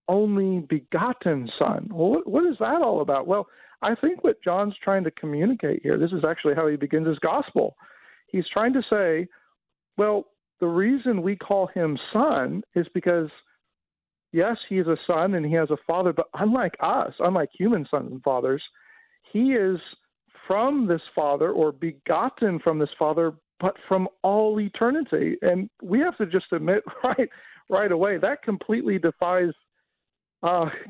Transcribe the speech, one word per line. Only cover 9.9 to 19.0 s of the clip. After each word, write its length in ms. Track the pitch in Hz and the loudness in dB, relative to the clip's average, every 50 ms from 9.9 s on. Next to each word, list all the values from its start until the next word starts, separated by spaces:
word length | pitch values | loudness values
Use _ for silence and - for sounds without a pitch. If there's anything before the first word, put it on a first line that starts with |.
| _ | _
well, 300 | - 202 214 214 - - _ _ _ _ _ _ - | 0 2 2 2 0 -2 _ _ _ _ _ _ -4
the 60 | 180 | -2
reason 540 | 170 170 175 196 226 269 269 226 254 226 185 | 0 2 2 2 2 2 0 0 0 0 0
we 140 | 165 190 202 | 0 -2 -2
call 320 | 180 - - 202 196 185 | -4 -2 0 0 0 0
him 320 | - - 185 170 156 147 127 - - | -2 -2 -2 -2 -2 -2 -4 -6 -2
son 520 | - 214 269 311 - 147 127 135 151 185 - _ - | 0 0 2 2 0 0 -2 -2 -4 -6 -8 _ -2
is 140 | 175 165 - - | -2 -2 -2 -4
because, 340 | 180 - 180 175 170 160 151 - - _ _ _ _ _ _ _ _ _ _ _ _ _ _ _ _ _ _ | -2 0 0 0 0 0 -4 -8 -16 _ _ _ _ _ _ _ _ _ _ _ _ _ _ _ _ _ _
yes, 260 | - 165 175 220 233 - - | 0 0 0 0 -2 -4 -6
he 120 | - 196 190 | -4 -2 0
is 80 | 175 | 0
a 100 | 160 165 151 - | 0 0 -2 0
son 300 | - 175 160 170 196 196 | 0 0 2 2 0 0
and 100 | 175 151 | 0 0
he 80 | 151 160 | 0 0
has 160 | 165 160 143 | 2 2 0
a 80 | 151 143 - | -2 -2 -2
father, 260 | - 165 180 185 180 | -2 0 0 0 0
but 160 | 160 170 165 - - | 0 -2 -4 -4 -4
unlike 420 | 151 196 214 233 262 226 170 - - | -2 0 0 2 0 0 -2 -4 -4
us, 340 | 160 165 226 269 - - - - | -2 0 0 0 -2 -4 -4 -2
unlike 300 | - 175 190 180 147 - - | 0 0 0 0 -2 -2 -4
human 340 | - 180 220 240 175 143 - | -2 0 2 2 0 -2 -2
sons 200 | - 139 123 131 | -4 -4 -4 -6
and 120 | 127 131 - | -8 -4 -2
fathers, 400 | 139 131 127 127 131 135 147 - - _ _ _ - - - | 0 0 0 0 0 -2 -2 -4 -10 _ _ _ -20 -20 -20